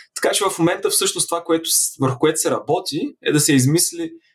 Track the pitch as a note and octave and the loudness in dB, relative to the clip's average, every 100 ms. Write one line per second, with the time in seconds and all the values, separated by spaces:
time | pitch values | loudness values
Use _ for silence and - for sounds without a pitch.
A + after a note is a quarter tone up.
0 | - - - G3 G3 F3+ E3+ F#3+ G#3 - | -18 -4 -2 0 -2 2 0 0 -2 0
1 | F#3+ F3+ - E3+ E3+ E3 E3 - - - | -2 -2 -4 -4 0 -2 0 -2 -2 -2
2 | C3+ B2 D#3 D#3+ D#3+ A#2 - F3 - D3 | -2 0 0 0 -2 -2 -2 -4 -2 -6
3 | C#4+ - - D3 D3 C#3 B2+ D#3+ - E3+ | -6 -6 0 2 4 4 4 4 0 -4
4 | E3 - _ | -10 -12 _